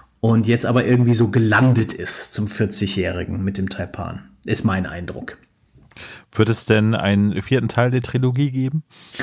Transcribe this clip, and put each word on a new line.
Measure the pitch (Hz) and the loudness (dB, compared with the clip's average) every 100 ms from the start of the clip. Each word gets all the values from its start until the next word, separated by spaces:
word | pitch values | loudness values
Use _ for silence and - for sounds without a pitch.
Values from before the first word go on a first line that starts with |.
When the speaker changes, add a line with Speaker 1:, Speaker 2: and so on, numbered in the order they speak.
| _ _ | _ _
Speaker 1:
und | 113 113 110 | 2 2 4
jetzt | 117 - | 2 2
aber | 123 - | 2 4
irgendwie | 123 120 | 4 4
so | 117 110 | 4 2
gelandet | 113 110 107 127 120 107 | 2 4 4 4 4 0
ist | - 87 - - | -4 -4 -4 -4
zum | - 104 | -4 -4
vierzigjährigen | - 101 - 98 98 90 90 87 90 | -2 -2 -2 -2 -2 -2 -4 -6 -4
mit | 95 95 | -4 -2
dem | 95 | -4
Taipan, | - 87 - 85 82 - _ - | -6 -10 -8 -10 -12 -16 _ -4
ist | 107 | 0
mein | 107 95 90 | 0 0 -4
Eindruck. | 85 87 - - - _ _ _ - _ - - - - | -8 -10 -12 -14 -18 _ _ _ -20 _ -20 -20 -20 -8
Speaker 2:
Wird | - 107 | 0 0
es | 110 | 0
denn | - 110 107 113 | 2 2 2 2
einen | 98 101 104 92 | 2 2 2 0
vierten | - 131 117 | 0 0 0
Teil | - 123 | 0 0
der | 127 | 0
Trilogie | - 127 127 123 143 | -2 -2 0 0 -2
geben? | 131 131 151 - - - - | -2 -4 -4 -8 -20 -16 -12